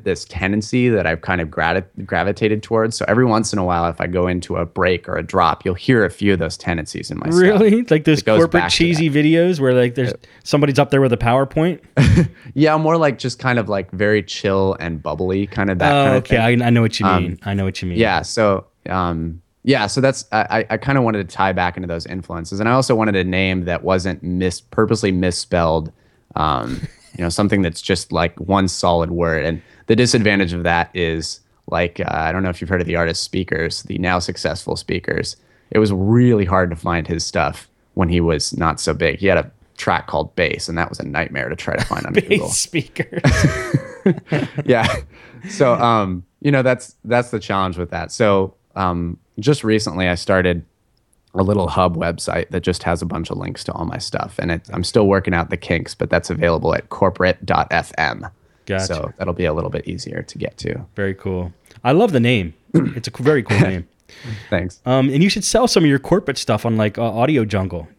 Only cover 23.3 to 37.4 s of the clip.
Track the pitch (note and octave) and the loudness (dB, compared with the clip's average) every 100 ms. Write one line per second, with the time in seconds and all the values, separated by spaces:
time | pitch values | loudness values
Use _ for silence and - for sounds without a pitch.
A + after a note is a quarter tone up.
23.3 | F#2 F#2+ F#2 F2 E2+ E2 F#2+ F#2 F2 F2 | 0 0 0 -2 -4 0 0 0 -6 -4
24.3 | F2+ F#2 - - - G#2+ A2+ G2+ F#2 F#2 | -2 -2 -4 -8 0 0 2 0 0 0
25.3 | F2 - F2+ E2 D#2+ D#2 - _ _ _ | -2 -2 0 2 0 -2 -12 _ _ _
26.3 | - D#2 C2+ A#1 C2 - - - - E2+ | -2 -2 -2 -4 -8 -10 -16 -18 -6 -4
27.3 | E2+ G2+ G2+ F2+ D#2+ - F#2 - E2+ E2+ | 0 2 2 0 -4 -2 -2 -2 -2 -2
28.3 | - F2+ G2 F#2+ - F#2 F2 E2 E2+ E2+ | -4 -2 0 0 0 0 0 0 -2 -2
29.3 | D#2+ D2+ E2 - _ - A2+ B2 B2+ G#2 | 0 -2 -6 -10 _ 0 2 4 4 4
30.3 | G2+ F#2 F2 E2+ E2+ E2+ F#2 E2+ D#2+ D#2 | 2 0 0 0 0 0 -2 -2 -2 -6
31.3 | - _ _ - E2+ F2 - - D#2+ D#2+ | -12 _ _ -6 -2 -2 -4 -6 -4 -2
32.3 | F2+ F#2 F2 E2+ F#2 E2+ E2+ E2 E2 - | -2 -2 -4 -2 -2 0 -2 -2 -2 -4
33.3 | F#2 F#2 D#2+ E2 - - F#2+ F2+ F2+ F2+ | -4 -2 -2 -4 -6 -8 -4 0 -2 -2
34.3 | F2 E2 E2 - - - F2 - E2 - | -6 -6 -6 -6 -8 -6 -6 -4 -4 -6
35.3 | - _ _ - - G#2+ F#2+ F#2+ A#2 B2 | -10 _ _ -4 0 2 2 2 4 6
36.3 | A2 F#2 F#2+ F2+ E2 F#2 E2+ D#2 E2 - | 4 2 2 2 -2 -4 -4 -2 -4 -4
37.3 | - | -2